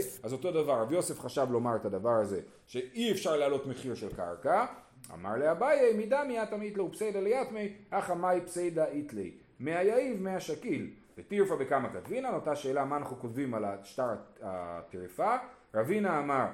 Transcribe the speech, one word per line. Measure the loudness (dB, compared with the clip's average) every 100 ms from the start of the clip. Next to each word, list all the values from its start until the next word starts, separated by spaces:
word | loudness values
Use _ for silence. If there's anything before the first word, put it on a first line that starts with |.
| 0 -8
אז | -6
אותו | -4 0
דבר, | 0 2 2
רב | 2
יוסף | 2 0 -4
חשב | -4 0 2
לומר | 2 2 0
את |
הדבר | 0 0 2
הזה, | 4 4 -2 -6 -18 _
שאי | -8 -6 -2 0
אפשר | 2 2 2
להעלות | 2 2 -2
מחיר | -6 -6
של | -6 -6 -6
קרקע. | -6 -2 2 2 2 -4 -18 -20 -16
אמר | -10 -4 0
לאביי, | 2 2 4 6 6 4
"מדמי | 2 2 2 -2
את | -2
עמית | -4 -4 -2
לו | -4
פסיידא | -2 -2 0
ליתמי, | 2 2 0 -4 -6 -8 -4
אך | -2 0
עמי | 0 2 2
פסיידא | 0 -2 -2 2 0
איתלי. | 0 -6 -6 -8 -10 -20 _
מאה | -4 2
יאיב, | 4 4 2 -2
מאה | -2 -4
שקיל. | -4 -6 -2 -2 -2 -10 -20 -20
ותירפא | -4 4 4
בכמה | 4 2 2 2
כתבינן?" | -4 -6 -4 -2
אותה | -2 -2 -2
שאלה, | 0 0
מה | 0 -2
אנחנו | -4 -6
כותבים | -6 -4 -2
על | 0
השטר | -2 -4 -8 -2 -2 -2 -8 -12
הטרפה? | -8 -6 -6 -8 -10 -10 -10 -2 0 0 -4 -16 _
רבינה | 0 2 2 2 2
אמר | 2 2 2